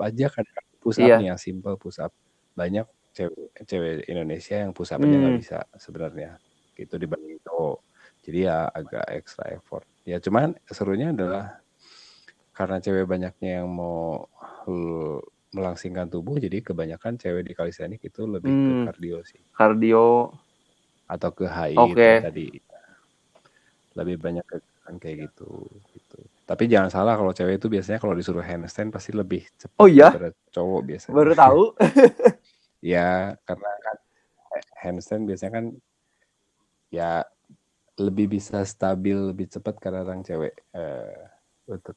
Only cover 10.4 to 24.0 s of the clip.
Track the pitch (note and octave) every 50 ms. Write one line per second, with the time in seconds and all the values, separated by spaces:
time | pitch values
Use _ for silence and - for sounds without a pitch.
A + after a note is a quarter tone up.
10.4 | D3 E3 E3 - _ - G2+ - G2+ G2 G2 A2 D3 E3+ D3 G#2 F2+ F2+ G2 G2
11.4 | G#2 G2+ - - _ _ _ _ _ _ - - - - _ _ _ - _ _
12.4 | _ _ _ - F#2+ F#2 F#2+ F2+ - G2+ F#2+ F#2+ F#2 F2+ F#2 F#2 F#2 F2+ - -
13.4 | F#2 F#2 F2+ F2+ F2+ F2+ F2+ F2 E2+ E2+ E2+ E2 E2 E2 D2+ - - _ _ -
14.4 | - - - - - F#2+ F2+ F2 E2+ E2+ E2+ D#2+ D#2 D2+ D2 - - - _ _
15.4 | _ _ F#2+ G2 F#2+ F2+ F2 - - F#2 F2 F#2 F2+ E2+ - F2 E2+ B2 D3 D3
16.4 | A2 F2 F#2 G#2+ - - F2 E2 D#2+ D#2+ D#2+ - - A#2 A#2+ A#2 - F2+ F2 F2+
17.4 | F2 E2+ F2+ - E2+ F2 - - E2+ F2 A2 - - - - - A2 A2 G2+ F2
18.4 | F2+ C3+ C3+ C#3 C#3 C3 B2+ B2 A#2+ A2 - - F2 E2+ E2+ E2+ - - _ _
19.4 | _ _ _ - A2 G#2+ G#2+ A2 A2+ A2+ A2+ A2+ A#2 A#2 A#2+ A#2+ A#2+ - - -
20.4 | _ _ _ _ _ _ _ _ _ _ _ _ _ - F2 E2+ F#2 E2+ - -
21.4 | F#2 F2 E2 E2+ D#2+ D#2 F#2 A2+ A#2+ A2+ F2 A#2 A#2 A2+ A2+ A2+ A2+ E2 D#2 F2+
22.4 | D#2 C2 - - _ _ - - _ _ _ _ _ _ _ _ _ _ _ _
23.4 | _ _ _ _ _ _ _ _ _ _ - F2+